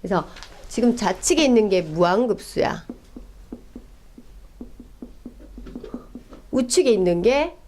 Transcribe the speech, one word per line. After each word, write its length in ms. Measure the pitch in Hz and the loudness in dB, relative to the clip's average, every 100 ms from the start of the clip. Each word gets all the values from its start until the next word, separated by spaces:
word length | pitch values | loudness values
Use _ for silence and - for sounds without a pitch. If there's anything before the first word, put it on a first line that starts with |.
그래서 260 | - 190 - - - - - | 0 -2 -2 -14 -20 -20 -8
지금 280 | - 240 240 | 0 2 2
좌측에 480 | 185 185 - 330 | -2 -2 0 2
있는 260 | 285 233 214 | 6 6 4
게 140 | 185 | 2
무한급수야. 1040 | 160 156 175 190 247 202 - - - - - - - - - - - - - - - - - - - - - - - - - - - - - - - - - - - - - - - - - | 0 2 2 4 2 -2 -6 -2 -2 -2 -12 -18 -18 -20 -20 -20 -18 -18 -18 -20 -20 -20 -20 -20 -20 -20 -20 -18 -18 -18 -20 -20 -20 -18 -20 -20 -20 -18 -16 -16 -14 -16 -16 -20 -20 -20 -4
우측에 400 | 254 247 - 277 | -2 0 2 4
있는 320 | 214 185 175 | 4 2 2
게 340 | 190 269 330 - | 2 2 0 -6